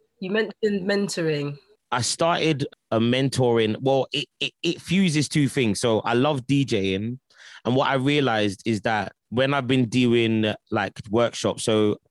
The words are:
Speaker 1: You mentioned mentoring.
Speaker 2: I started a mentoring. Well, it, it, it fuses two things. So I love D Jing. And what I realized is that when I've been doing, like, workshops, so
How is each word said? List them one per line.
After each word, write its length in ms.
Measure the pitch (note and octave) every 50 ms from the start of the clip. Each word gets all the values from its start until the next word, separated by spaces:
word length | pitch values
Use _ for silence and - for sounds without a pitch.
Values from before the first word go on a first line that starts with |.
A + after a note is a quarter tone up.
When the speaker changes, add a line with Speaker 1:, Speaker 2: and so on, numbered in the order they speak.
| _ _ _ -
Speaker 1:
You 100 | F#3+ F3+
mentioned 580 | G#3 A#3 C4+ F4 - - A3 G#3 G3+ F#3+ F3+
mentoring. 720 | G3+ G3+ G3+ G3+ - - F#3 E3 D#3 D3+ D3 C#3+ C#3+ C#3+ - _ _ _ _ _ -
Speaker 2:
I 100 | A#2 B2
started 640 | A#2 - - - E3 E3 E3+ - D3+ D#3+ D3+ B2 C#3+ - - _ _ -
a 80 | A2+ A2
mentoring. 800 | A2+ A#2+ B2+ C3 C#3 B2+ - C3 B2+ A#2+ A#2 A2+ A2 G#2+ A2 -
Well, 260 | C3 C3 C3+ C3 B2 -
it, 160 | C3 C#3+ C3+ - _ -
it, 140 | C#3 B2 - _
it 180 | - E3+ - -
fuses 480 | - - E3+ G3 G3 E3+ C#3+ D3+ C#3
two 200 | - - D#3 C#3
things. 320 | A#2+ - C#3 A#2+ G#2+ F#2+ -
So 200 | - A#2 A2 G#2
I 120 | - A2+ A#2
love 320 | A#2+ C#3 D3+ D3 B2+ A#2
D 180 | - C#3 C#3 C3+
Jing. 560 | A2+ A#2 G2 G2 F#2+ F#2+ G2 A2 A#2+ B2+ - _ _ _ - - - - - -
And 100 | A#2+ B2+
what 140 | C#3+ C#3 B2+
I 60 | C#3
realized 640 | C3 C3 C#3+ D3 D3 C3 B2 A2 G#2+ G#2+ G2+ G2 - -
is 180 | A#2 A2 F#2+
that 320 | - A#2 A2 G#2 F#2+ - - _ _ -
when 220 | G#2+ B2 C3+ C3+
I've 140 | C#3+ C#3 B2
been 240 | A#2+ C3+ C3 A#2+ G#2
doing, 640 | B2 B2+ B2 A#2+ A#2 A#2+ A#2 A2 A2+ A2 G#2+ G#2+ G#2 - _ -
like, 320 | A2 G#2+ G2 - - - - G2+
workshops, 540 | G#2 A#2+ A#2+ G#2+ - - - G2 - - -
so 340 | A#2 A2 G#2+ G#2+ G#2 - - _ _